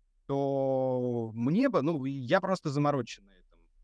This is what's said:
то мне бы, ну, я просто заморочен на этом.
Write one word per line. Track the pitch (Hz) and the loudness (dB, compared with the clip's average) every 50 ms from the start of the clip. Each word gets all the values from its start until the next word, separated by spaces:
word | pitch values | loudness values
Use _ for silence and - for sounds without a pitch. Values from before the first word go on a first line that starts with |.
| _ _ _ _ _ - | _ _ _ _ _ -4
то | 139 139 139 139 139 135 135 135 135 131 131 131 127 127 123 123 120 120 117 113 107 | -2 -2 0 0 0 0 0 0 0 0 0 0 0 0 0 0 -2 -2 -4 -4 -4
мне | 113 117 131 165 214 269 277 | -2 0 2 2 4 4 4
бы, | 233 160 | 2 2
ну, | 131 156 170 143 127 | 2 2 0 -2 -2
я | 135 139 139 127 120 165 190 | -4 -6 -6 -2 0 2 2
просто | 185 180 190 - - 156 | 2 0 -2 -2 -2 -2
заморочен | 135 147 147 147 143 135 113 - - - 98 | -2 0 2 2 2 0 -2 -6 -10 -16 -18
на | 98 | -20
этом. | 95 92 _ _ _ 85 87 _ _ - | -20 -20 _ _ _ _ _ _ _ -20